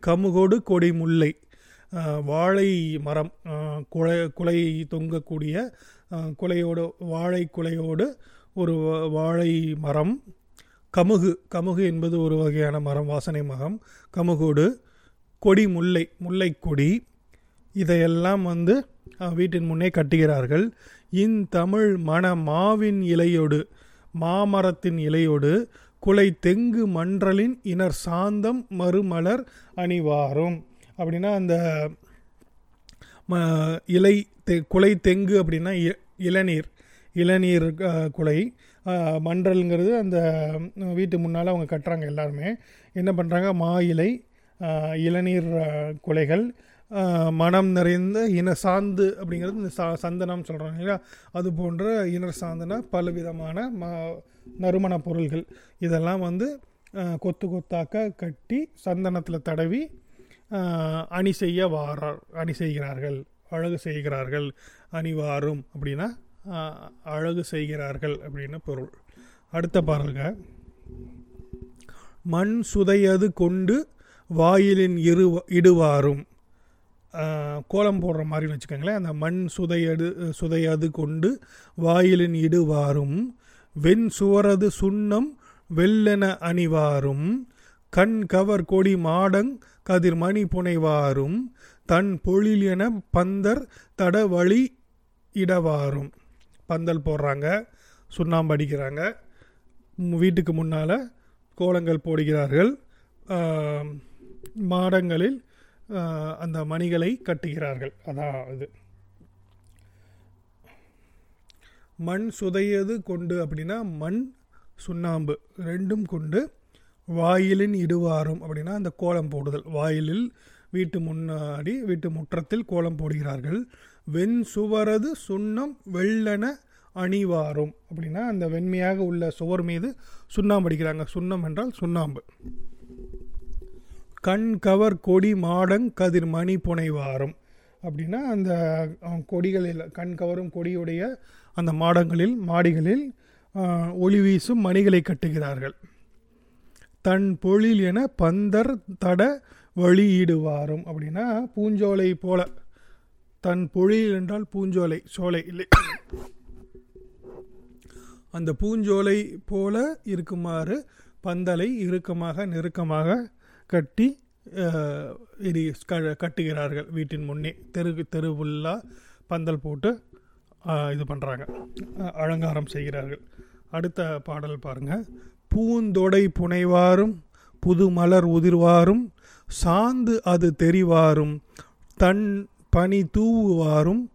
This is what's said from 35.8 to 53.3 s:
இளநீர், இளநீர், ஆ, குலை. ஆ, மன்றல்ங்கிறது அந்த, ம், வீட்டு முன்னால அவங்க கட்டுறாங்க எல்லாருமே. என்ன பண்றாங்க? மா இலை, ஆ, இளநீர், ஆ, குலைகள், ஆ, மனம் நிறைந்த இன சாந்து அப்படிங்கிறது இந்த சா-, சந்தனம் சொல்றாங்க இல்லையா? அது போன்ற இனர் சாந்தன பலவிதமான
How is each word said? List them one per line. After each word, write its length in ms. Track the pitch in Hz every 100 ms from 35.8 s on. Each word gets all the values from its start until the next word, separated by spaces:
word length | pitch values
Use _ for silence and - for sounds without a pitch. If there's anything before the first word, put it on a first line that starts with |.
| 165 190 _ -
இளநீர், 540 | 180 185 190 160 - - _ _ -
இளநீர், 600 | 170 175 185 185 175 165 156 185
ஆ, 220 | 165 156
குலை. 460 | 143 156 151 233 - _ _ -
ஆ, 280 | 180 165 160
மன்றல்ங்கிறது 840 | 160 175 185 185 175 170 180 233
அந்த, 540 | 196 180 165 160 151 156 165 -
ம், 180 | 185
வீட்டு 260 | 175 190 170
முன்னால 260 | 170 165 175
அவங்க 320 | 180 156 160
கட்டுறாங்க 240 | 147 165
எல்லாருமே. 540 | 151 147 151 143 165 226 _ _ _
என்ன 200 | - 185
பண்றாங்க? 400 | 180 170 175 190
மா 260 | 180 170 175
இலை, 460 | 175 165 180 247 - _ _ -
ஆ, 340 | 170 156 156 160
இளநீர், 640 | 165 175 180 180 170 165
ஆ, 300 | 156 151 151 156
குலைகள், 540 | - 160 147 170 240 - _ _ _
ஆ, 380 | 208 190 170 160
மனம் 380 | 160 165 185 190
நிறைந்த 600 | 180 175 175 185 208 226
இன 240 | 180 180
சாந்து 640 | 170 196 185 202 190 196 196
அப்படிங்கிறது 360 | 190 170 180 214
இந்த 140 | 196 -
சா-, 160 | 170
சந்தனம் 500 | 165 175 175 180 180
சொல்றாங்க 280 | 160 156 156
இல்லையா? 300 | 165 185 196 - - -
அது 220 | 175 180
போன்ற 540 | 165 180 170 202 226 185
இனர் 300 | 175 180 -
சாந்தன 400 | 175 165 170 214
பலவிதமான 920 | - 180 175 170 170